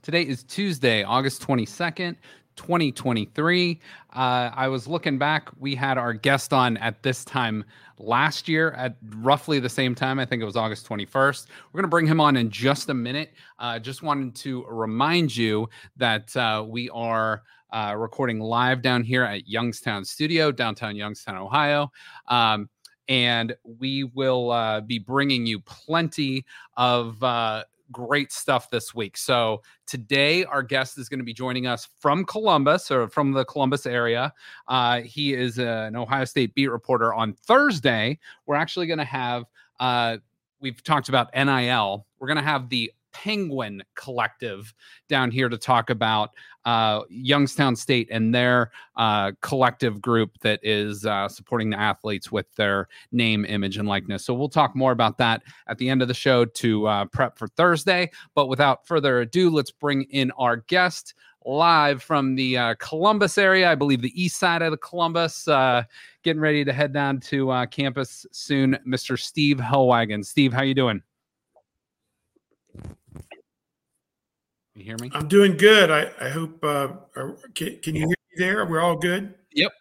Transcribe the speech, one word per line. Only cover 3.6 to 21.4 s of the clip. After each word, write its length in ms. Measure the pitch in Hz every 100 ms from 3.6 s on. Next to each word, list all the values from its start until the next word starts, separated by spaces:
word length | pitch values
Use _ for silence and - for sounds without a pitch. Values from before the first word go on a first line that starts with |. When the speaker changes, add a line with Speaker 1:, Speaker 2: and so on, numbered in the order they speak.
| 180 165 - - _
Speaker 1:
Uh, 360 | 127 127 123 120
I 140 | 123 135
was 180 | 131 117
looking 300 | 165 165 135
back. 320 | 143 151 - -
We 160 | 139
had 220 | 131 135 131
our 160 | 120
guest 400 | 110 139 139 -
on 240 | 139 123 110
at 240 | 113 110
this 220 | 135 127
time 400 | - 135 117 107 107 - - _
last 480 | 107 120 151 151 -
year 260 | 160 160
at 240 | 135 127 117 110 107
roughly 420 | 123 143 - 143
the 120 | 123
same 240 | - 127
time. 240 | 123 131 135
I 80 | 127
think 160 | 123
it 20 |
was 120 | 113 113
August 280 | 110 104
twenty-first. 640 | - 107 95 135 135 135 - - -
We're 60 | 160
gonna 80 | 180
bring 180 | 170 156
him 140 | 160
on 160 | 147 135
in 140 | 117
just 400 | 101 127 139 -
a 40 |
minute. 380 | 135 117 139 156 _ - _
Uh, 200 | 120 117
just 240 | 113 131
wanted 320 | 160 143 131 120
to 300 | 139 127 -
remind 680 | 113 110 113 147 175 156
you 340 | 110 113 107 110 - - -
that, 400 | 123 110 110 131
uh, 260 | 117 107 110
we 240 | 113 120
are, 520 | 117 117 113 110 107 _ _ _
uh, 240 | 113 104 104
recording 420 | 113 - 131 110
live 440 | 110 117 127 127
down 200 | 127 123
here 220 | 113 127
at 240 | 120 101 87
Youngstown 560 | 113 120 110 - 104
Studio, 480 | 92 - 151 165 156
downtown 420 | 127 117 - 110
Youngstown, 420 | 104 104 104 -
Ohio. 540 | 92